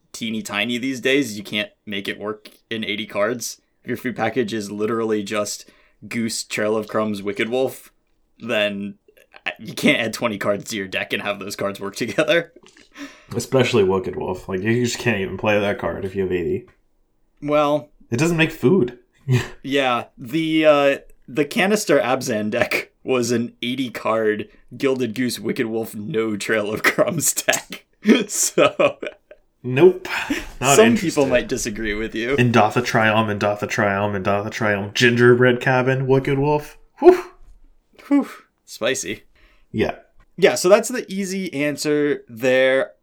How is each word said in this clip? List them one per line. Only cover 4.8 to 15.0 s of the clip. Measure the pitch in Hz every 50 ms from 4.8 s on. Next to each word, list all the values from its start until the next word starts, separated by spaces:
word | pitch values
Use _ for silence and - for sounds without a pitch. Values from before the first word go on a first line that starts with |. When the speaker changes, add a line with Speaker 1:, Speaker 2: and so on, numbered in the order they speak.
| 107 113 117 113 113 110 107 104 101
Speaker 1:
just | 98 107 107 104 101 - - - - _ _ _ _ _ _ - 104
Goose, | - 120 113 113 107 - -
Trail | - - - 107 107 110 110
of | 104 101
Crumbs, | - 110 110 107 104 98 98
Wicked | 101 98 - 113 110
Wolf, | 117 127 135 131 - - - - _ _ _ _ _ _ _ _ _ _
then | 117 117 120 107 104 104 101 98 101 101 98 - _ _ _ _ _ _ - - - - - -
you | 110 - -
can't | - - - 143 127
add | 117 113 107
twenty | - 123 117 104 98
cards | - 107 104 98 - -
to | 117
your | 104 98 95
deck | 95 95 101 - -
and | 113 98
have | 101 101 101
those | 95 101 104
cards | - 110 101 98 -
work | 101 98 98
<laughs> | - 127
together. | 113 - - - - 156 170 165 - _ - - - _ _ - _ _ - 285 269 - - _ - -
Speaker 2:
Especially | 120 - - - 131 120 - - 117 98
Wicked | 92 95 95 90 - -
Wolf. | - - 95 92 - - -
Like, | 95 92
you | 95 110 113 120 123
just | 113 -
can't | -